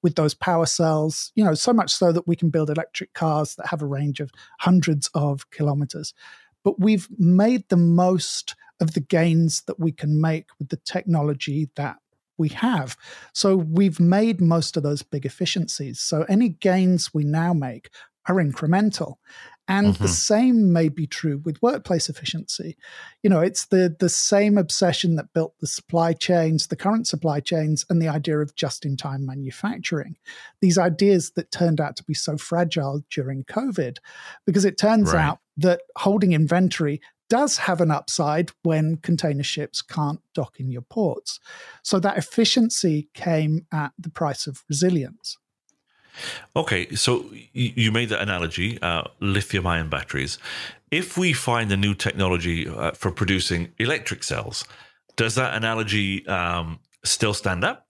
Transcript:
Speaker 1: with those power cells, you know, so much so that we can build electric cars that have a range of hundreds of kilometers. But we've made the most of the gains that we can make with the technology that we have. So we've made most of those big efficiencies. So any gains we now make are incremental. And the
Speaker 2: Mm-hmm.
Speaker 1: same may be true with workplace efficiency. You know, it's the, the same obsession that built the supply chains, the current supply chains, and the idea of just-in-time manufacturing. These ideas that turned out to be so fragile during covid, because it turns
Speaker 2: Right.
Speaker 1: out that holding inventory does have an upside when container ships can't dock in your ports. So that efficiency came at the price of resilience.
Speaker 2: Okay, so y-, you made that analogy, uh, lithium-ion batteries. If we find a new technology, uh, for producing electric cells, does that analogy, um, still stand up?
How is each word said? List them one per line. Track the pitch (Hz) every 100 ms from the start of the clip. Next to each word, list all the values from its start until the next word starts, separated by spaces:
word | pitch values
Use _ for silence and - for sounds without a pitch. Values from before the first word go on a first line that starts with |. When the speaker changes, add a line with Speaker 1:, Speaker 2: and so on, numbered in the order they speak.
Speaker 1:
with | 175 156
those | 151
power | - - 170 160
cells, | - 165 156 156 - - -
you |
know, | 202
so | 156 -
much | 233 -
so | - 175
that | 170 170
we | 170
can | 165
build | 160 151
electric | 151 - - -
cars | - 160 151 147 -
that | -
have | 165
a | 147
range | 139 147 135
of | 143 - - -
hundreds | 180 180 165 147 -
of | 151 143 139 -
kilometers. | - 147 143 143 - - _ - - _ _
But | 202 196
we've | 202 208 - -
made | 170 180 220 247 -
the | 180
most | 170 170 180 185 - - - - - _
of | 160
the | 160
gains | 131 170 170 165 165 - -
that | -
we | 165
can | 156 151 151
make | 160 160 - _
with | 139
the | -
technology | - 185 190 165 147 143 - 143 151 -
that | 143 - _ _ _ -
we | 156
have. | - 240 202 131 - - - -
So | - 202 190
we've | 156 165 196 160
made | 170 190 226 185
most | 170 165 - 170
of |
those | 143 147
big | - 147 135
efficiencies. | - 180 190 156 - 135 120
So | - 156 165
any | 202 240
gains | 156 196 185 185 175 -
we | 156 147
now | 160 170
make | 170 131 117 - - - _ -
are | 185
incremental. | 151 127 151 185 214 - 147 - _ - - - -
And | 196 208 -
the | 196
Speaker 2:
Mm-hmm. |
Speaker 1:
same | 85 - 214 254 233 196
may | 170 160
be | 143 151
true | - 160 143
with | 165 147
workplace | 233 262 - 170 -
efficiency. | - - 160 - - 160 - - - - _
You | 208
know, | 170
it's | 180 - -
the, | 185 180 160
the | 175
same | - - 202 208 202
obsession | 165 - 180 - 175 160
that | -
built | 165 160 _
the | 151
supply | - _ 170 165
chains, | 165 - 175 160 156 -
the | -
current | 196 220 240
supply | 160 160 147
chains, | - 165 156 151 -
and | 170
the | 160
idea | 151 151 151
of | 147 -
just-in-time | 147 - 151 135 143 139 135
manufacturing. | 135 131 - 208 - - 156 139 - - - - _
These | 190 175
ideas | 180 156 202 185 -
that | - -
turned | - 170 156
out | 147 -
to |
be | -
so | 151 - 151
fragile | - 170 170 160 139 143 -
during | - 131 135 -
covid, | 214 262 185 127 131 - - - - -
because | 175 190
it | -
turns | 208 220 185
Speaker 2:
Right. | 165
Speaker 1:
out | 147 - _ -
that | 180 175 - -
holding | 202 202 185
inventory | 156 151 175 185 - 151 147 - _ _
does | 233 285 -
have | - 170
an | 170
upside | 147 - - 151 156 170 _
when | 170 156 156 160
container | - 165 156 143
ships | 143 - 147 -
can't | - - 147 156 _
dock | - 131 -
in | 131
your | 123
ports. | - 226 185 - - - - - - -
So | - 196
that | 196 -
efficiency | - - 226 254 226 - 180 151 151
came | - 175 160 156 160 -
at | 156 143 -
the | 165
price | - 156 131 -
of | 135 -
resilience. | 139 180 170 127 - - - _ _ _ _ _ _ _ - - - - 156
Speaker 2:
Okay, | 160 95 -
so | 107 - 120 -
y-, | 110 113
you | 127 120 120 110
made | 110 117
that | 107
analogy, | 101 92 85 90 101 117
uh, | 85 85 - _
lithium-ion | 101 98 - 98 87 82 80
batteries. | 73 - 67 67 - - - - - _
If | 151 180 -
we | 180
find | 131 - 120 107
a | 98
new | 104 98
technology, | - - 92 87 85 82 80
uh, | 55 78
for | - 98
producing | 90 95 95 - 87 85 -
electric | 117 156 - 98
cells, | - - - - - - - _ _ -
does | 113
that | 120 131 110
analogy, | 113 113 104 104 98 98 -
um, | 92 87 87 82 80 _ _
still | - - 110
stand | 101 98 90
up? | 185 262